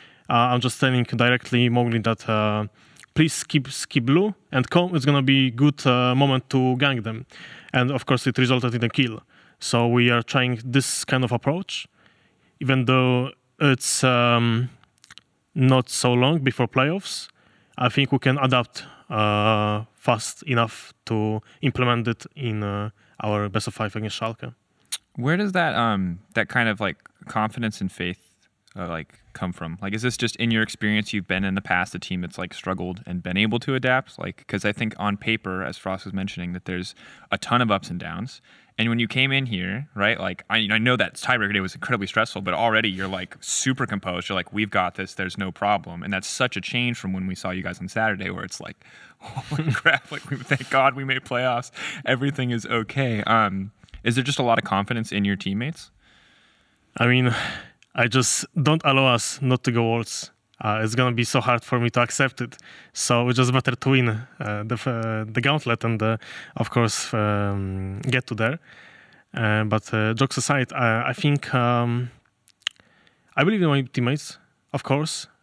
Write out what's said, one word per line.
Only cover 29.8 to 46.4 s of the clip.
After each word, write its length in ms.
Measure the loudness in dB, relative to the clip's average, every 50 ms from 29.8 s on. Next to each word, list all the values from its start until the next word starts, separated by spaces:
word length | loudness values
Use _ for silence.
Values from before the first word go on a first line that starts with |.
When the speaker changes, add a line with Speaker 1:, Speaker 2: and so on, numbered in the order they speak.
Speaker 2:
Like, 100 | -6 -6
is 100 | -4 -2
this 140 | -2 -2 -2
just 200 | 0 -2 -2 -2
in 160 | -2 0 2
your 100 | 2 2
experience 500 | 2 0 -2 -2 0 0 2 0 0 -2
you've 140 | -4 -4 -2
been 160 | -2 -2 0
in 140 | 0 0 -2
the 40 | -2
past 320 | -2 0 0 0 0 -2 -6
a 20 | -10
team 220 | -8 -6 -6 -6
that's, 180 | -6 -6 -8 -8
like, 160 | -10 -10 -10
struggled 480 | -8 -6 -4 -4 -4 -4 -6 -8 -8 -8
and 140 | -8 -8 -6
been 160 | -4 0 2
able 220 | 2 4 4 2 0
to 140 | -2 -2 -2
adapt? 420 | 0 2 2 2 0 0 -4 -10 -10
Like, 280 | -8 -8 -10 -12 -8
'cause 180 | -6 -4 -2 -2
I 60 | -2
think 240 | -2 -2 -2 -4 -4 -2
on 180 | -2 -2 -2
paper, 480 | -2 0 -2 -2 -2 -2 -4 -4 -4 -4
as 120 | -6 -8
Frost 280 | -6 -6 -6 -6 -6 -6
was 100 | -8 -6
mentioning, 380 | -4 -4 -6 -6 -8 -8 -8
that 140 | -8 -8 -6
there's 280 | -6 -6 -6 -6 -8 -12 -18 -20 -20 -20 -20 -8 -6
a 60 | -6 -4
ton 220 | 0 2 2 2
of 100 | 4 4
ups 180 | 2 0 0 -4
and 80 | -8 -8
downs. 420 | -6 -6 -6 -6 -8 -8 -10 -16 _ _ -20 -20 _ _ _ -2
And 100 | 0 0
when 120 | 0 0
you 80 | 0 0
came 240 | 0 0 2 2
in 140 | 2 0 -2
here, 420 | -2 -4 -4 -4 -4 -6 -6 -8 -8 -4
right, 240 | 0 0 0 0 0
like, 240 | -4 -6 -6 -8 -4 -2
I, 200 | 0 0 2 2
I 80 | 2 2
know 160 | 2 2 2
that 200 | 2 0 -2 -4
tiebreaker 360 | -4 -2 0 0 2 2 0
day 60 | 0 0
was 160 | -2 -2 -6
incredibly 320 | -8 -4 -4 -2 -2 -2
stressful, 360 | -2 0 0 0 0 -2 -6
but 120 | -4 -2 0
already 340 | 0 2 2 2 2 2 0
you're, 200 | -2 -4 -4 -4
like, 280 | -4 -6 -6 -10 -14 -12
super 460 | -8 -6 -4 -2 0 -2 -2 -2 -2
composed. 420 | -4 -4 -4 -4 -4 -6 -6 -4 -4
You're 80 | -4
like, 160 | -4 -4 -4
"We've 180 | -4 -4 -2 0
got 240 | 0 0 0 0 -2
this. 200 | -6 -10 -8 -6
There's 220 | -6 -6 -4 -4
no 140 | -4 -6 -6
problem." 540 | -4 0 0 2 2 0 -2 -6 -12 -10 -6
And 80 | -4
that's 160 | -4 -4 -4 -4
such 280 | -2 -2